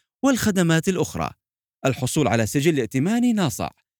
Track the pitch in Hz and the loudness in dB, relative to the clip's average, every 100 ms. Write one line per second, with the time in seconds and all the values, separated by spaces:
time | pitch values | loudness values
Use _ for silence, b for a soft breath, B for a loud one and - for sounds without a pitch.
0 | _ _ 269 233 214 190 170 165 190 185 | _ _ 0 2 0 2 2 2 0 -2
1 | 160 82 78 - _ _ _ _ 135 117 | -2 -4 -6 -8 _ _ _ _ -2 -2
2 | 127 156 139 113 110 147 156 147 113 135 | -2 0 2 2 0 0 0 0 -2 -2
3 | 170 233 247 214 156 - 80 - _ _ | 0 0 0 0 -2 -4 -8 -10 _ _